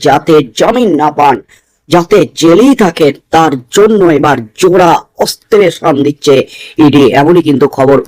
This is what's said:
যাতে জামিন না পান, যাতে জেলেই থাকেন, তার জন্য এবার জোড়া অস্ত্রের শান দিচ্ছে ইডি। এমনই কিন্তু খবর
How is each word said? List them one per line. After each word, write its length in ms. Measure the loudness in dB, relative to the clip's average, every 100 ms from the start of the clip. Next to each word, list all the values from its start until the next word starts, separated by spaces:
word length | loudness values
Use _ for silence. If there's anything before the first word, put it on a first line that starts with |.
| -2
যাতে 280 | -2 2 0 0 -4
জামিন 320 | -2 0 -2 -2
না 80 | -2 0
পান, 180 | -2 -2 -8 _ _ _ _
যাতে 300 | -4 0 0 0 -2
জেলেই 340 | 2 4 2 2
থাকেন, 300 | -2 0 -2 -2 _
তার 180 | -2 0 -4 -4 0
জন্য 240 | 2 2 2 2
এবার 180 | 0 -2 -6 -2
জোড়া 320 | 0 2 2 0 -4 -8
অস্ত্রের 480 | -8 -8 _ 0 0 -2
শান 180 | -4 -2 -4
দিচ্ছে 280 | -4 0 0 -2 -12 -14 -2 0
ইডি। 180 | 2 2 2
এমনই 220 | 0 0 0
কিন্তু 180 | -2 -2 0
খবর 200 | 0 0